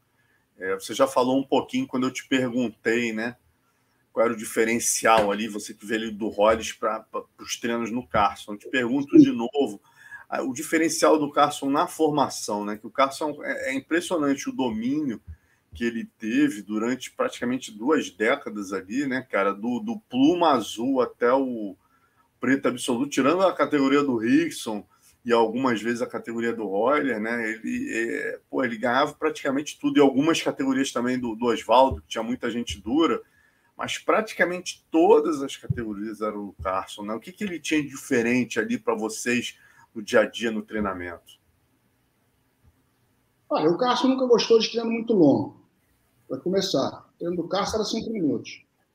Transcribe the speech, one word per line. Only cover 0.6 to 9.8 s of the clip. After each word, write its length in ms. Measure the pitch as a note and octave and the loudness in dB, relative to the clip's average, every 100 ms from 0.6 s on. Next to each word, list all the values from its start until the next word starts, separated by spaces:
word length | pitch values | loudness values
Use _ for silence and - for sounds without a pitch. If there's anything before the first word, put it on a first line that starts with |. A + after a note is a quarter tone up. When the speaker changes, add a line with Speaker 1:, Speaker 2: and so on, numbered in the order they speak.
| F#2 | -6
Speaker 1:
você 180 | F#2+ - | -6 -4
já 140 | G#2 C3 | 0 0
falou 320 | C3+ B2 C3 | 2 2 0
um 40 | |
pouquinho 440 | C#3 C3+ - B2+ C3+ | 0 -2 -2 -4 -4
quando 200 | C3 B2+ | -2 -4
eu 60 | |
te 160 | - - | -4 -2
perguntei, 800 | C3+ B2+ A#2 A#2+ - A#2 A#2 A#2+ | -2 0 -2 -4 -4 -2 0 0
né, 260 | A2 A#2 A#2+ _ _ _ _ _ _ _ | -4 -6 -8 _ _ _ _ _ _ _
qual 140 | - A#2 | 0 0
era 80 | |
o 20 | A2+ | 0
diferencial 960 | A2+ - A2+ A#2 - - A#2 A2+ G#2 | -4 0 0 0 -2 0 4 4 4
ali, 160 | G2+ A2+ | 0 -4
você 240 | G#2 - | -8 -12
que 140 | A2 G#2 | -14 -6
veio 260 | A2+ A2 | -4 -4
do 160 | G#2+ G#2+ | -6 -6
Hollis 440 | G2 G#2+ A2+ A2 | 2 4 4 -2
pra, 280 | - A2+ A2 | -6 -4 -4
pra, 220 | - G#2+ | -8 -12
pros 340 | - - - - | -12 -16 -12 -8
treinos 340 | A#2+ A#2 A2+ | -4 -4 -4
no 160 | A#2 B2 | -6 -2
Carson. 460 | A2+ G2+ - - | 0 0 0 -14
Eu 60 | G#2 | -14
te 100 | - | -6
pergunto 480 | C3 A#2+ - - E3 | -2 0 -2 4 8
Speaker 2:
Sim. 80 | |
Speaker 1:
de 80 | C#3 | 8
novo, 480 | B2 A#2 - C#3 G2+ | 6 -2 0 -2 -4